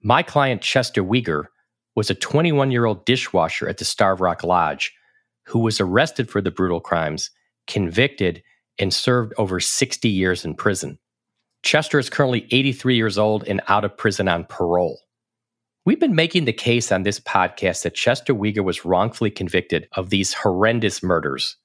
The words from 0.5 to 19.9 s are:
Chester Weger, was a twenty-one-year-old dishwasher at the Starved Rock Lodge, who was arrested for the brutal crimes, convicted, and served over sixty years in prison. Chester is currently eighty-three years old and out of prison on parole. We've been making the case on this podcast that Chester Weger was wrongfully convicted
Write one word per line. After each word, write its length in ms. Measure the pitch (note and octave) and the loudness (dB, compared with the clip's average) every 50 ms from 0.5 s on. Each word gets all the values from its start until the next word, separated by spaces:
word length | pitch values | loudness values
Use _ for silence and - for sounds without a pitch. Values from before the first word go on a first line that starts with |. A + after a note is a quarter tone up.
| B2 G2 | 0 -2
Chester 420 | - - - C3+ B2 - - - F#2 | -4 0 0 0 0 0 -2 -2 0
Weger, 460 | F2+ A2 B2+ A#2+ - D#2 D2 D2 - _ _ _ _ _ _ _ _ _ | 2 0 0 2 0 -2 -2 -4 -8 _ _ _ _ _ _ _ _ _
was 120 | A#2 G#2+ - | -4 -2 -2
a 60 | G2 | -2
twenty-one-year-old 880 | - - - - D3 E3 F3 D3+ C#3+ C3+ C3+ B2+ A#2+ A#2 A2+ G#2 F#2 _ | -4 -4 0 2 2 2 4 2 2 2 2 2 2 2 2 0 -2 _
dishwasher 640 | - B2+ B2 - - - F#2 D#2+ E2 - - E2+ | 0 0 0 0 0 0 0 2 2 -2 -6 -6
at 80 | E2 E2+ | -6 -6
the 80 | - - | -6 -6
Starved 380 | - - - A2 F#2+ F#2+ F2+ | -6 0 2 2 2 2 2
Rock 240 | F#2 F2+ E2+ - - | 0 0 0 0 0
Lodge, 480 | E2+ F2+ F2 E2 D2+ D2 - - - _ _ _ _ _ _ _ _ _ _ _ | 0 2 2 2 0 -2 -4 -8 -10 _ _ _ _ _ _ _ _ _ _ _
who 120 | - - A#2 | -2 -2 0
was 220 | A2+ A2+ G#2 - | 0 0 0 0
arrested 480 | G2+ F2+ F2+ A#2 D3+ D#3+ - - A#2+ - | -2 2 4 2 2 2 0 -6 -6 -2
for 100 | - G#2 | -2 -2
the 100 | F#2+ G2 | -2 -2
brutal 300 | F2 - F#2 F#2 F2 E2+ | -2 0 0 0 0 -2
crimes, 500 | - - F2 E2+ D#2+ D2+ D#2 D#2 - - _ _ _ _ _ _ _ | -2 -2 -2 -2 0 -2 -4 -6 -8 -10 _ _ _ _ _ _ _
convicted, 720 | - - G#2+ G2 E2+ E2 G#2+ B2+ C#3+ C#3 - G2 F2+ D#2+ D#2 _ _ _ _ _ _ _ - | -6 -2 -2 -2 0 2 2 0 0 0 -2 -2 -2 -2 -4 _ _ _ _ _ _ _ -4
and 140 | G2+ F#2+ - | -2 -2 -2
served 400 | - - - B2 B2 A2+ A2 - | 0 0 2 2 2 0 -2 -2
over 220 | - A2 F#2+ F#2 F2+ | -4 -2 -2 -2 -2
sixty 500 | - - - - C#3 B2 - - - A#2 | -2 -2 -2 -2 -2 -2 -4 -2 -2 0
years 340 | G2+ F#2 F#2 F#2 F2+ F2 - | 2 2 2 2 0 0 -4
in 120 | E2+ D#2 | -8 -8
prison. 420 | - - G#2 G2 F2+ - C#2 D2 - _ _ _ _ _ _ _ _ _ _ _ _ | -2 -2 0 0 0 -6 -8 -12 -14 _ _ _ _ _ _ _ _ _ _ _ _
Chester 380 | - - - D3+ - - - D3 | -2 0 0 0 0 2 0 0
is 100 | B2 - | 0 -2
currently 380 | - - C#3+ C3 B2 A#2 - - | 0 0 0 2 2 -2 -2 0
eighty-three 440 | - C3 C3+ C#3 B2 C3+ - B2+ B2+ | 0 2 2 0 -2 0 0 2 2
years 220 | A#2 A2 A2 F#2 | 2 2 0 2
old 260 | G2+ G#2+ G#2+ G#2+ G#2+ F#2 | 2 2 2 2 0 -2
and 180 | - G2+ G2 - | -2 -4 -4 0
out 160 | - G2 G#2 G#2 | 0 0 0 0
of 120 | G2+ - | -2 -6
prison 320 | - - A2 F#2+ - F#2+ | -2 -2 -2 0 0 0
on 180 | F#2+ F2 E2+ E2+ | 0 0 0 -2
parole. 560 | _ - - F2+ E2+ F2 F2+ F2+ D#2+ - - _ _ _ _ _ _ _ _ _ _ _ _ _ _ _ _ _ | _ -4 -2 0 2 2 2 2 0 -2 -8 _ _ _ _ _ _ _ _ _ _ _ _ _ _ _ _ _
We've 140 | F3+ C4 D#4+ | 2 2 4
been 160 | F4 D4 F#3+ | 2 2 4
making 300 | D#3 D#3+ E3 - F3+ D#3 | 2 2 2 2 0 0
the 80 | B2 G#2+ | 0 -2
case 380 | - - A#2+ A#2 A#2+ A2+ - | -2 0 0 0 0 2 0
on 120 | G2+ F#2 F#2 | 0 0 0
this 160 | G#2 G2+ - | -2 -4 -4
podcast 640 | _ - - F#2+ F2+ F2+ - - - F#2 F2 - - | _ -2 0 0 0 0 -2 -2 -2 -2 -2 -2 -6
that 100 | E2+ - | -6 -4
Chester 400 | - - B2 B2+ - - - C3+ | 0 0 0 0 0 0 -2 0
Weger 300 | G#2 G2+ G#2+ G2+ G#2+ G2 | 0 0 -2 0 0 -2
was 220 | F#2+ E2+ - - | -2 -2 -4 -2
wrongfully 440 | F2 F#2 F2+ G2+ A#2 - - A#2 G#2 | 0 2 2 2 0 -2 -2 -2 -2
convicted 580 | - - F#2+ E2+ - F#2 F2 - F2 D#2+ - _ | -2 -4 -6 -2 -2 -2 0 0 -4 -4 -4 _